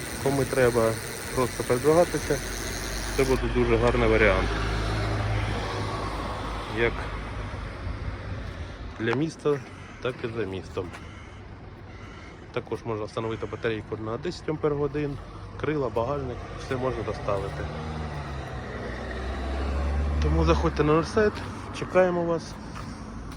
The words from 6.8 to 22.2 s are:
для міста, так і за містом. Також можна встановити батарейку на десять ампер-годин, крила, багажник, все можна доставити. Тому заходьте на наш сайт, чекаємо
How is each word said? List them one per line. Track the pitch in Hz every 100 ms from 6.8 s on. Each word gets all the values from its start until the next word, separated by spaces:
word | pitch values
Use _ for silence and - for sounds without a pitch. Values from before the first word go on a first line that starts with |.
| 117 - - - - - - - - - - - - - - - - - - - - -
для | 113
міста, | 117 156 - 151 143 127 - - -
так | 123 127
і | 120 117
за | 98
містом. | 95 85 - 85 - - - - - - - - - - - - - - - -
Також | - 107 113
можна | - 110
встановити | 104 - 113 110 107
батарейку | 104 117 110 104 110
на | 110 113
десять | 147 175 -
ампер-годин, | 156 156 143 147 143 147 135 - - - -
крила, | - 156 127
багажник, | 110 117 143 131 120 - -
все | - 131
можна | 127 117
доставити. | 107 101 - 101 98 98 104 - - - 76 - - - - - - - - - - - - - - - 67 67 - - - -
Тому | 151 160
заходьте | 165 165 165 -
на | 151
наш | 151 160
сайт, | - 214 208 - - - -
чекаємо | - 180 185 175